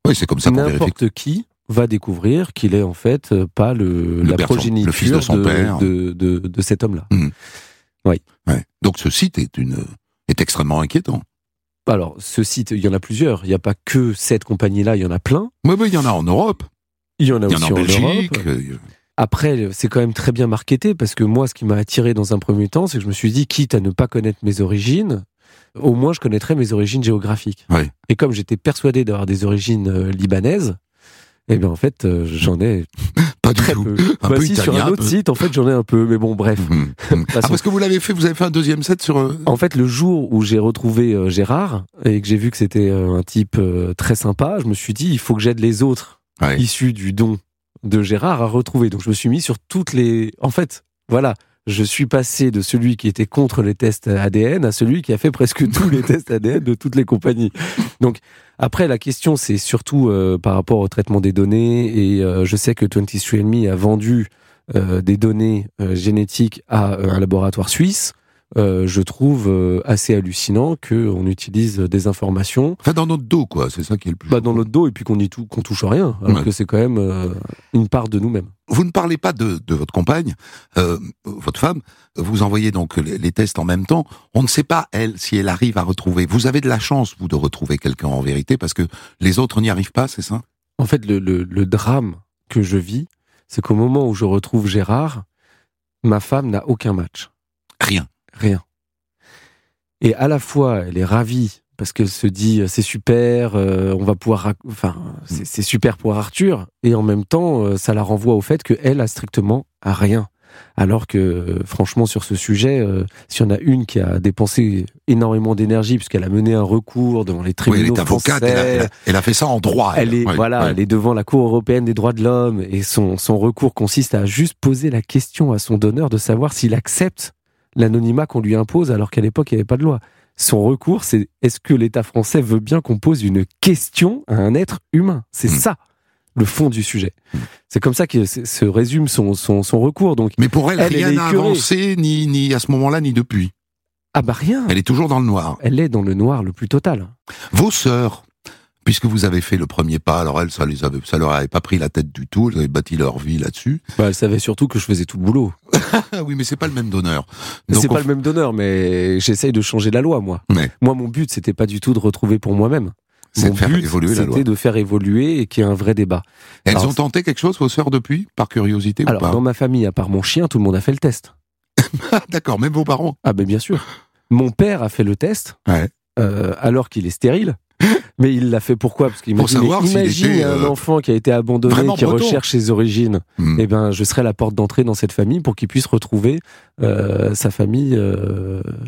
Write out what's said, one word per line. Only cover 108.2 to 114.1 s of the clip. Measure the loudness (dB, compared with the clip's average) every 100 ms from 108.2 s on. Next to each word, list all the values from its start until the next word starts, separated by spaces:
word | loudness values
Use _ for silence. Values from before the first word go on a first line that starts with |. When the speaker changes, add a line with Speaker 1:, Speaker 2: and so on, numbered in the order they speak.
| 2 2
Speaker 2:
au |
fait | 2 -2
qu'elle | 0 0 0 0
a | -2
strictement | -6 -6 -2 0 0 -4 _
rien. | -4 0 2 0 -2 _ _ -20 -10 -2
Alors | 2 0 0
que, | 0
euh, | 0 -2 -4 -6 -4
franchement, | -2 0 2 0
sur | 0
ce | -4 -6
sujet, | -2 0 2 2
euh, | 0 -2 -4 -10 -8
s'il | 0 2
y |
en |
a | 2
une | 2 2 2
qui | -2
a | 0